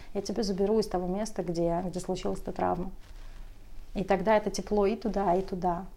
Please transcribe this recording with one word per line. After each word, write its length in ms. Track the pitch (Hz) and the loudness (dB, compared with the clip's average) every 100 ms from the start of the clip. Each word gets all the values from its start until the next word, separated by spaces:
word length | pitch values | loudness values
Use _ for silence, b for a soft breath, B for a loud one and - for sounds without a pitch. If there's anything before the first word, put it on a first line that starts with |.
| B | B
Я 80 | 196 | -4
тебя 220 | 190 196 | -2 0
заберу 340 | 202 190 196 220 | 0 2 4 4
из 60 | 202 | 4
того 200 | 180 180 | 0 0
места, 340 | 190 214 - | -2 -2 -2
где, 400 | 170 165 170 170 185 | -2 0 2 2 0
где 120 | 180 | -4
случилась 400 | 175 185 202 185 - | -4 -2 -2 -2 -4
эта 60 | |
травма. 400 | - 180 180 185 - b b b b b - - - - 190 | -2 0 0 -2 -8 b b b b b -14 -12 -12 -6 -4
И 80 | |
тогда 340 | 185 190 185 214 | 2 2 6 4
это 140 | 214 | 4
тепло 340 | - 190 208 196 | -2 0 4 4
и 100 | 226 | 2
туда, 380 | 226 196 196 175 | 0 2 4 2
и 60 | |
туда. 440 | 185 185 180 170 185 | 2 0 0 0 -4